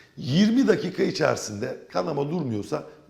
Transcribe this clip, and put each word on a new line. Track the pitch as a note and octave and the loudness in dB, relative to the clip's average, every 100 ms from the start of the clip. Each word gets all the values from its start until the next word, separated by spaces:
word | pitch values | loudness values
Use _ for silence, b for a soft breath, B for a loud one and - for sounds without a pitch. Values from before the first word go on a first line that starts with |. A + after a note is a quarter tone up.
| B B | B B
Yirmi | D3+ D3+ G#3+ A#3+ A3 | 0 4 6 6 4
dakika | F#3+ F3+ - | 2 0 -2
içerisinde | F#3+ - C#3+ B2 - G2+ B2+ - - | -2 2 0 0 -4 -6 -8 -8 -6
kanama | F3 F3+ C#3+ D3 | -4 -2 -2 -2
durmuyorsa | F3 C3+ G#2+ G2 D3+ - B - | -2 -2 -4 -4 -6 -8 B -6